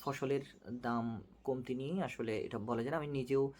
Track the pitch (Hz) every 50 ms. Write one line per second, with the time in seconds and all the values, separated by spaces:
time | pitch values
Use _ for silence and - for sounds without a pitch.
0 | - 143 135 135 143 131 139 139 143 - - - - 92 120 123 123 120 117 117
1 | 113 117 113 101 92 - - - - - 131 131 123 - 127 127 135 143 175 196
2 | 170 127 - - 120 110 110 - - - - 110 104 117 120 113 117 135 156 165
3 | 147 147 143 135 131 123 135 135 139 139 139